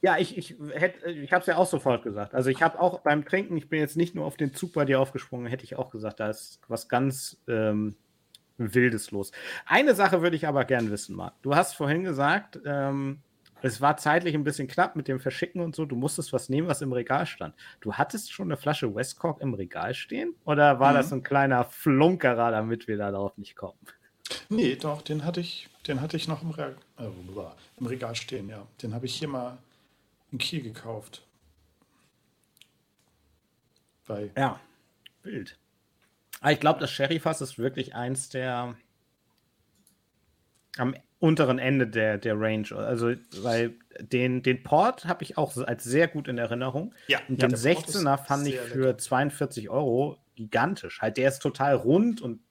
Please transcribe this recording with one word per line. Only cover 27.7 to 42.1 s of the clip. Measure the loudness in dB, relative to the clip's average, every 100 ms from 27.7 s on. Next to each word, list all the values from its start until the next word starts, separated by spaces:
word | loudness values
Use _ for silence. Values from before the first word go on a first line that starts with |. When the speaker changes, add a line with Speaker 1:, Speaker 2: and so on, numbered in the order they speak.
| _
Speaker 2:
im | -8
Regal | -6 -6 -8
stehen, | -8 -10 -10
ja. | -14 -18 _
Den | -8
habe | -6 -6
ich | -6
hier | -6
mal | -6 -8 -12 _ _ _ _ _ _ _
in | -8
Kiel | -4 -6
gekauft. | -8 -12 -10 -12 -12 -20 _ _ _ _ _ _ _ _ _ _ _ _ _ _ _ _ _ _ _ _ _ _ _ _ _ _ _ _ _
Bei | -8 -8 -2
Speaker 1:
Ja, | -2 -2 -16 _ _ _ -20 _
wild. | -12 -12 -12 -16 _ _ _ _ _ _ _ -4
Ah, | 0
ich | 4
glaub, | 4 2
das | -2
Sherryfass | -2 0 0 -2 -2
ist | -6 -4
wirklich | -4 -4 -8 -6
eins | -6 -6 -6
der | -6 -4 -4 -6 -10 _ _ _ _ _ _ _ _ _ _ _ _ _ _ _ _ _ _ _ -4
am | -2 -2 _ _
unteren | 2 4 4 4
Ende | 2 2 2
der, | 2 2